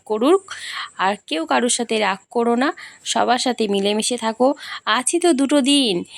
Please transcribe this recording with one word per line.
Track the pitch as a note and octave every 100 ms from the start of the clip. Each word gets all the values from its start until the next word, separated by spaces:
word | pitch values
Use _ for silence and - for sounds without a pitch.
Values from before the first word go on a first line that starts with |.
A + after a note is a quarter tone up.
করুক। | - G#3+ C4 G4 - - - - - -
আর | F#3+ G3+ -
কেউ | D4+ D#4+
কারোর | C4 A#3+ -
সাথে | A#3 A3
রাগ | G3+ F#3+ _
করো | A#3+ A#3 A#3
না, | C#4+ - - -
সবার | - A3+ G#3+ B3 B3+
সাথে | A3+ G#3+
মিলেমিশে | G3+ G3 G#3 - B3
থাকো। | A3 A3 C4 D4 - - - A3+
আছি | C4 E4+
তো | F4
দুটো | C4 C4+ D4
দিন, | C4 C#4+ A#3+ F3 F#3